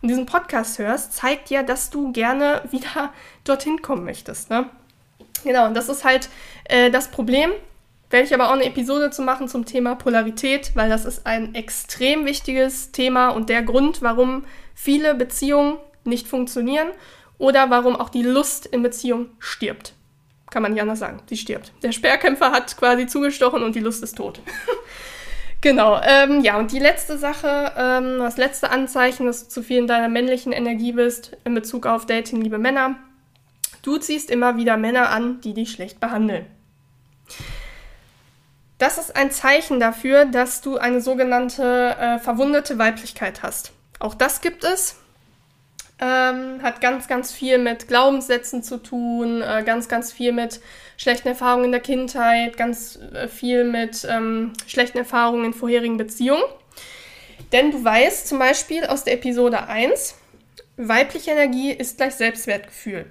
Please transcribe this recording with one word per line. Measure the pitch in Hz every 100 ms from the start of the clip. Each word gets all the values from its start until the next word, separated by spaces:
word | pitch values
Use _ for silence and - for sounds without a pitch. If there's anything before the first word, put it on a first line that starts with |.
und | 240
diesen | 254
Podcast | 247 349 349 269 226 -
hörst, | 208 269 -
zeigt | - 254 285 -
ja, | 277
dass | 269 262 -
du | 294 277
gerne | 240 226 269 285 - -
wieder | 254 - - 285 - - -
dorthin | - 269 294 320
kommen | - 247
möchtest, | 175 - - - -
ne? | 226 254 - _ _ _ _ - -
Genau, | 285 247 220
und |
das | 220 233
ist | 285
halt, | 262 262 262 - - -
äh, | - - 247
das | 247 262
Problem, | - 220 262 320 415 - - _ _ _
werde | 247 277
ich |
aber | 269 247
auch |
eine | 269
Episode | 262 262 247 285 294
zu | 285
machen | 262 262 262
zum | 254
Thema | 233 254 240 247
Polarität, | 254 226 220 220 262 277 277
weil | - 220
das | 220
ist | 226 - -
ein | 226 220
extrem | 226 220 - - - 254 311
wichtiges | 285 285 - 262 262 262 -
Thema | - 254 254 254
und | 220 220
der | 226
Grund, | 226 240 285 311
warum | 247 226 254 262 277 - -
viele | - - 285 302
Beziehungen | 269 247 - 277 285 285 302 - _
nicht | - 240 -
funktionieren | 262 247 247 240 285 330 381 - - _ _
oder | 269 269 262
warum | 247 247 247
auch | 233
die | 247
Lust | 240 262 285 - -
in | 247
Beziehungen | 240 240 254 240 240 _
stirbt. | - - - - - _ _ _ _ _ -
Kann | 226
man | 214
nicht | 214
anders | 208 220
sagen, | 214 202 -
sie | 220
stirbt. | - 214 - _
Der | 240
Speerkämpfer | 226 247 277 359 277 277
hat | 285 - -
quasi | 247 247 247
zugestochen | 285 285 285 254 285
und | 233
die | 226
Lust | 220 226
ist | 226 -
tot. | 202 - -
<laughs> | - - - - - - - - - - -
Genau, | 285 269 214 208
ähm, | - 277 277 285
ja, | 240 208
und | 220
die | 262
letzte | 285 - - 294
Sache, | 285 294 302 285 285 -
ähm, | 254 254 254 254
das | 240 233
letzte | 262 277 -
Anzeichen, | 262 269 269 247 254 247
dass | 240
du | -
zu | -
viel | 226 247
in | 240
deiner | 233 233
männlichen | 233 247 254 254
Energie | 240 240 226 240
bist | 240 240 240 - -
in | -
Bezug | 233 220 247 233
auf | 226
Dating, | 226 226 226 226
liebe | 220 214
Männer, | 240 269 262 269 - _ _ _ _ _ - -
du | - 294
ziehst | 302 302 285
immer | 240 247 233
wieder | 233 220
Männer | 220 247 247
an, | 220 240 247
die | 220
dich | 214 226
schlecht | - 185 -
behandeln. | 240 220 220 185 - - _ _ _ _ _ _ _ - - - - - - - _ _ _ _ _ _ _ _
Das | 269 330
ist | 320 -
ein | 269
Zeichen | 269 269 285 320 262
dafür, | 226 226 262 277 285
dass | 247 247 -
du | 277 262
eine | 240 247
sogenannte, | 247 254 254 247 247 262 247 247 247 -
äh, | 240 233
verwundete | 247 226 277 294 285 240
Weiblichkeit | 226 220 - - 196 202
hast. | - - - _ _ -
Auch | 214
das | - 262 294
gibt | 339 339
es. | 330 370 - - _ _ _ _ _ _ _ - - _
Ähm, | 254 254 254 254 262 262
hat | 262 233
ganz, | 247 262 -
ganz | 254 254
viel | - 262 254
mit | 240 233 -
Glaubenssätzen | 240 262 277 254 240 240 254
zu | 226 240
tun, | - 247 240 233 233 233
äh, | 226 220
ganz, | 220 226 233
ganz | 233 233
viel | - 240
mit | 240 233 - - - - -
schlechten | - 240 262
Erfahrungen | 254 247 247 247
in |
der | 247
Kindheit, | 247 254 254 269 233 233 233 233
ganz, | 233 233 - -
äh, | - - 233
viel | - 247 247
mit, | 240 233 226 226 -
ähm, | 226 226 226 226 226 -
schlechten | - 240 247
Erfahrungen | 247 240 233 240 226
in |
vorherigen | 233 240 240 233 226
Beziehungen. | 220 - 247 294 539 - _ - - - - - - - -
Denn | 240 294
du | 294
weißt | 226 220 277 - -
zum | 277
Beispiel | 262 277 - 320
aus | 339 285
der | -
Episode | 247 247 240 240 226 -
eins, | 214 254 539 - - _ _ _ - - -
weibliche | 226 226 277 330 330
Energie | 302 285 247 277
ist | - 247 -
gleich | 269 269
Selbstwertgefühl. | 226 226 240 202 - - - 190 156